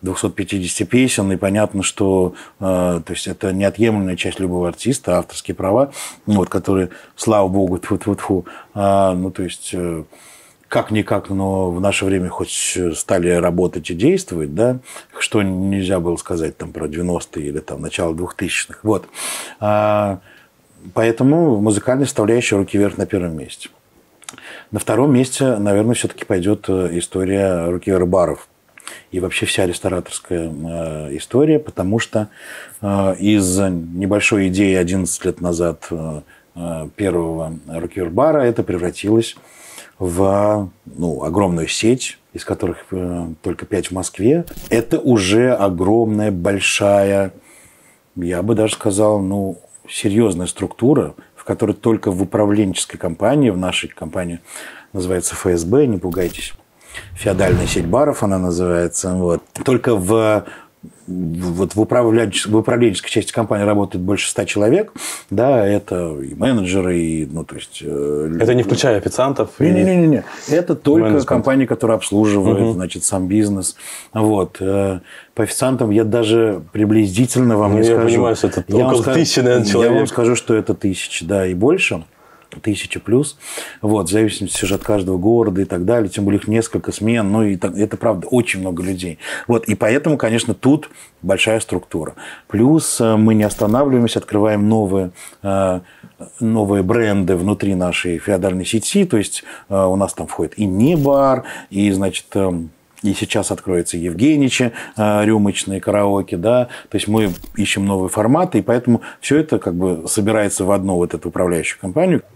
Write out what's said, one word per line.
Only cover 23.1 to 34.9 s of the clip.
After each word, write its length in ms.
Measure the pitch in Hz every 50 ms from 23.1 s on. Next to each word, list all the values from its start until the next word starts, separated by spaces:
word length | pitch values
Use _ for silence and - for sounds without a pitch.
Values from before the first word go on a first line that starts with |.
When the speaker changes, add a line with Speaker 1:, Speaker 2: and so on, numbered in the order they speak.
| - 95 87 85 80
Speaker 1:
месте. 320 | 76 65 - - - - - _ _ _ _ _ _ _ _ _ _ - - - - - - - - - -
На 80 | 104 101
втором 340 | - - 110 110 135 151 135
месте, 440 | 123 131 127 - - 139 131 120 104
наверное, 360 | 101 101 98 101 107 117 117
всё-таки 300 | - - 107 - - -
пойдёт, 400 | - 107 92 85 101 107 104 - -
э, 200 | 95 92 92 85 82
история 760 | 87 - - - 92 95 92 98 98 98 95 92 85 82 85
«Руки 220 | 87 87 - 101
вверх» 180 | 95 90 90 87
баров. 400 | 92 95 87 78 71 - - _ _ _ _ _ _ - - - - - - -
И 100 | - 92
вообще 240 | 87 92 - - -
вся 220 | - - - 95
рестораторская, 840 | 90 85 - - 95 92 80 73 - - - - - 90 85 82 82
э, 640 | 78 71 80 82 82 85 82 80 78 78 78 71 67 -
история, 400 | - - - 123 151 156 156 143
потому 400 | - - - - 123 135 107 113
что, 300 | - - - 110 107 - - - - - - - - - - -
э, 340 | 101 101 101 98 98 95 92 -
из 400 | 98 104 107 104 98 92 90 98
небольшой 880 | 98 95 90 85 82 82 85 90 98 95 104 104 - - 113 101 95 95
идеи 260 | 90 98 104 98 95
одиннадцать 460 | 92 90 85